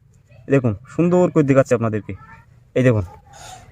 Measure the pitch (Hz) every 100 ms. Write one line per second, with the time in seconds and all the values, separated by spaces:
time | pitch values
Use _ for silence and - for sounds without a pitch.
0 | _ _ _ - - 139 127 101 - -
1 | 175 180 175 160 139 135 131 117 113 107
2 | - 95 - - _ _ _ - 131 110
3 | 90 - _ - - - -